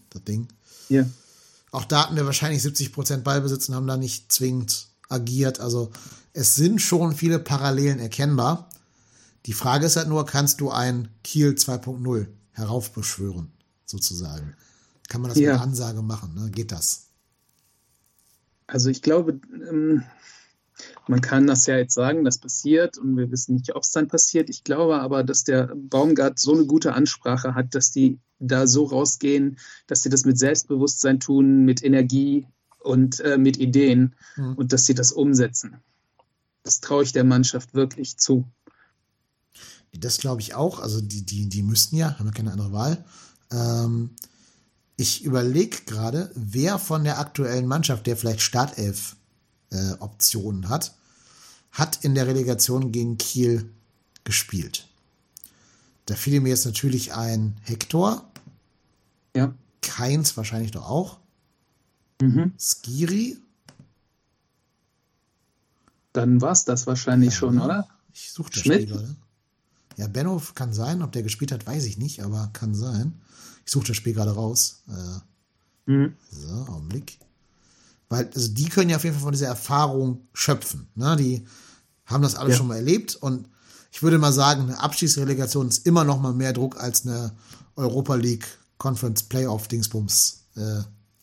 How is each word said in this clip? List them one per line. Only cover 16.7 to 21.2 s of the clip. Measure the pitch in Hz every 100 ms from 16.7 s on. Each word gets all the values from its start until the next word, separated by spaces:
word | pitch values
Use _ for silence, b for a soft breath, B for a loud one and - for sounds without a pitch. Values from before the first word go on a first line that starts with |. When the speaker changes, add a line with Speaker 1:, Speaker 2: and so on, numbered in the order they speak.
Speaker 1:
das? | 85 - - _ _ _ _ _ _ _ _ _ _ _ _ _ _ _ _ -
Speaker 2:
Also | 127 127
ich | 131
glaube, | 151 160 160 135 - 160 156
ähm, | 160 156 151 127 B B B B _ _ B B B -
man | 127